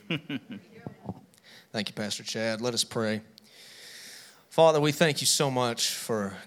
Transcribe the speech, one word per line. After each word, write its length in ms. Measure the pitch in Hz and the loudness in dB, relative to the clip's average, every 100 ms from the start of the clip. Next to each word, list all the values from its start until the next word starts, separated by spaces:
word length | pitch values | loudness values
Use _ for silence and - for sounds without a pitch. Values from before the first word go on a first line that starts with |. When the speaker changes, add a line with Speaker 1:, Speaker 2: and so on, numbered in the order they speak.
| - | -6
Speaker 1:
<laughs> 1600 | 156 - 139 - 101 - - - - - - - - - - - | -6 -4 -10 -10 -16 -16 -18 -18 -14 -14 -14 -20 -20 -20 -20 -8
Speaker 2:
Thank 180 | 113 101 | -6 -6
you, 60 | |
Pastor 300 | - 104 - | -6 -6 -6
Chad. 360 | 101 113 113 110 | -6 -4 -2 -2
Let 140 | 123 | -2
us 80 | 113 | -2
pray. 380 | - 117 110 107 - - - - - - - - - - - - _ | -2 0 0 -2 -6 -20 -20 -20 -20 -20 -20 -18 -18 -18 -20 -20 _
Father, 320 | - 160 151 | 6 6 8
we 100 | 151 | 2
thank 300 | 147 160 143 | 4 2 4
you 60 | 131 | 2
so 200 | - 143 | 2 2
much 420 | 127 123 117 - | 2 0 0 -4
for 440 | - - 110 98 95 | -4 -2 -2 -2 -6